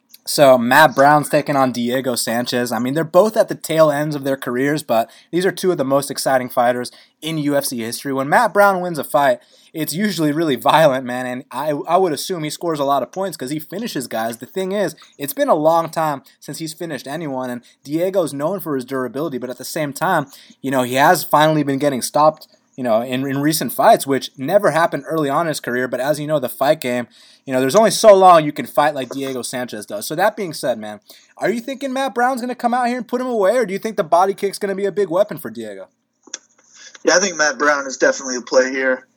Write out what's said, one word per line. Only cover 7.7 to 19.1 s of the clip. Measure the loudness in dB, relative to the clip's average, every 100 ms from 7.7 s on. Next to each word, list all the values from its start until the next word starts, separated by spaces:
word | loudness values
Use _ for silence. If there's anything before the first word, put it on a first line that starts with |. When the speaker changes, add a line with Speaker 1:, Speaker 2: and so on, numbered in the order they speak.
| -6
Speaker 1:
history. | -8 -8 -6
When | -4 2
Matt | 2 4
Brown | 4 4 4
wins | -4 -6
a |
fight, | -2 2 2 2 _ _ _
it's | -8 -6
usually | -2 -2 0 0
really | 0 -2 0
violent, | 2 6 4 2
man, | -4 -6 -6
and | -8 -10
I, | -8 -4
I | -4 0 0
would | 2
assume | -2 -6 -6
he | -8
scores | -6 -4 -2
a |
lot | 0 -2
of | -2
points | -6 -8 -8
'cause | -8
he | -8
finishes | -8 -10 -8 -8 -6
guys. | -6 -6 -8
The | -10
thing | -8 -4
is, | -2 -4 -6 -20 -14
it's | -10
been | -4 0
a |
long | 2 4 2 0
time | -2 -2 -4 _ _
since | -14 -10
he's | -10
finished | -10 -10 -10 -10
anyone, | -8 -8 -6 -6
and | -8 _ _
Diego's | -6 -2 0 0 -2
known | -2 -4 -4
for | -4
his | -6
durability, | -4 -6 -6